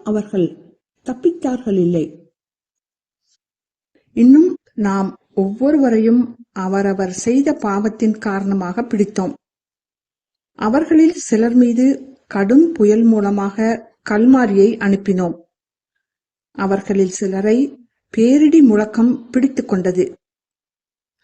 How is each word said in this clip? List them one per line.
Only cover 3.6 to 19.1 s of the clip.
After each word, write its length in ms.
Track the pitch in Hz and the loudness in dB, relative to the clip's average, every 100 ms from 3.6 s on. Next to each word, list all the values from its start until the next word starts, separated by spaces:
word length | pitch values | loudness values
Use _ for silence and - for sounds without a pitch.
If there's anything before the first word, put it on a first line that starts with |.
| _ _ _ _ _ - | _ _ _ _ _ 2
இன்னும் 340 | 247 285 359 359 _ - | 6 6 4 0 _ -6
நாம் 340 | 202 196 196 - _ - | -4 -2 -4 -8 _ -6
ஒவ்வொருவரையும் 880 | 196 220 269 302 262 220 220 240 240 - - - | -4 -2 0 2 2 2 2 2 0 -6 -18 -10
அவரவர் 580 | 185 196 202 190 185 185 | -6 -2 -2 -4 -6 -6
செய்த 300 | 233 262 285 302 | -2 0 0 -2
பாவத்தின் 600 | 214 196 214 220 220 214 | -4 -4 -4 -2 -4 -2
காரணமாக 680 | 214 196 196 196 180 185 240 | -4 -6 -4 -4 -4 -8 -6
பிடித்தோம். 480 | 202 202 - 180 - _ _ _ _ _ _ _ _ _ _ _ - | -2 -2 -4 -8 -8 _ _ _ _ _ _ _ _ _ _ _ -8
அவர்களில் 580 | 220 269 320 311 330 - | -2 -2 2 4 4 0
சிலர் 360 | - 220 233 247 | -4 0 2 2
மீது 300 | 240 240 262 277 - - _ | 2 2 0 0 -8 -20 _
கடும் 400 | 202 196 269 330 | -4 2 4 2
புயல் 340 | - 208 214 226 | 2 2 4 2
மூலமாக 520 | 214 202 202 196 208 220 226 - _ - | 2 0 -4 -6 -4 -4 -4 -8 _ -4
கல்மாரியை 640 | 208 247 262 233 196 208 220 | 2 4 4 4 4 2 2
அனுப்பினோம். 580 | 202 196 208 185 175 - _ _ _ _ _ _ _ _ _ _ _ - | -2 -2 -2 -2 -2 -8 _ _ _ _ _ _ _ _ _ _ _ -8
அவர்களில் 580 | 196 196 196 196 185 - | -4 -4 -2 -2 -2 -2
சிலரை 400 | 196 190 208 233 277 - _ _ _ | -6 -4 0 0 0 -6 _ _ _
பேரிடி 460 | - 233 285 302 330 | 0 2 4 4 6
முழக்கம் 520 | 269 208 214 226 240 | 6 4 0 0 0